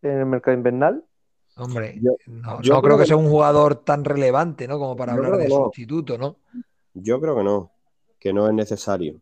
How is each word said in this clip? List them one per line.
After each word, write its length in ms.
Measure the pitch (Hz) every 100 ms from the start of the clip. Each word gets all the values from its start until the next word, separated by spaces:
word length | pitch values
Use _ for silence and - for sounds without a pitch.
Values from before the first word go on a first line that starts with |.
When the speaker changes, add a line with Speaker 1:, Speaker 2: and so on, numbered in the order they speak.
Speaker 1:
en 160 | 147 135
el 80 | 135
mercado 300 | 127 131 127
invernal? 460 | 123 123 156 285 - _ _ _ _ -
Speaker 2:
Hombre, 420 | 123 117 107 107
Speaker 3:
Yo, 120 | 123 - 123
Speaker 2:
no, 360 | 117 117 117
Speaker 3:
yo 120 | 123
Speaker 2:
no 60 | 139
creo 20 |
Speaker 3:
creo 140 | 139 147
Speaker 2:
que 40 |
Speaker 3:
que 40 | 147
Speaker 2:
sea 80 | 156
un 120 | 151
jugador 480 | 151 147 147 147 143
tan 280 | - 147
relevante, 640 | 143 143 131 139 170 135 127
¿no? 100 | 143
Como 160 | 135
para 180 | 123 123
Speaker 3:
yo 40 | 123
Speaker 2:
hablar 160 | -
Speaker 3:
creo 100 | 180
Speaker 2:
de 60 | 139
Speaker 3:
que 60 |
no. 100 | 139
Speaker 2:
sustituto, 520 | 117 123 117 160 135 120
¿no? 200 | 139 - _ 247 - _ _
Speaker 3:
Yo 260 | 92 107 127
creo 160 | 156 120
que 60 |
no, 300 | 101 101 87 _ _ _ _ _
que 140 | 98
no 140 | 101 107
es 80 |
necesario. 640 | 107 107 104 107 95 78 78